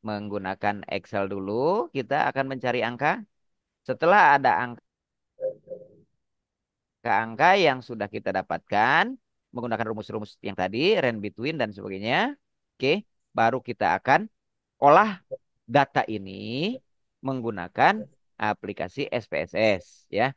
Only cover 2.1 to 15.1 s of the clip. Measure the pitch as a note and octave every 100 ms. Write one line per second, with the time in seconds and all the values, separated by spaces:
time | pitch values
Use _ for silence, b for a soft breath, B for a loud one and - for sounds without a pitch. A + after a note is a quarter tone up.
2.1 | C#3 C#3+ C3 C3+ C3+ B2 A#2+ A2 A#2+ D3
3.1 | F#3+ G#3 _ _ _ _ _ - B2 D#3+
4.1 | G3+ E3 C#3 C3 F#2 A#2+ A#2 _ _ _
5.1 | _ _ _ G#2 - _ C5 - - _
6.1 | _ _ _ _ _ _ _ _ _ A#2+
7.1 | G2+ A2+ A2 D#3+ G3 E3 C3 A#2+ A#2 G2+
8.1 | G#2+ G#2 F#2 F#2 E2+ _ G2+ A2+ D#3 G#3+
9.1 | C4 _ _ _ B2 A#2+ A2 A2 G#2+ G#2
10.1 | G#2+ G#2 _ G#2 F#2+ F#2 G#2+ E3 G#3+ C3+
11.1 | A#2 G2+ - B2+ D#3+ A2 G2 G2+ F#2+ G#2+
12.1 | D3 A#3 C#4+ _ _ _ _ B2+ F#3 -
13.1 | _ _ - A2+ B2+ - A#2 G2 F#2 -
14.1 | D3+ G#3+ _ _ _ _ _ C#3 D#3+ A3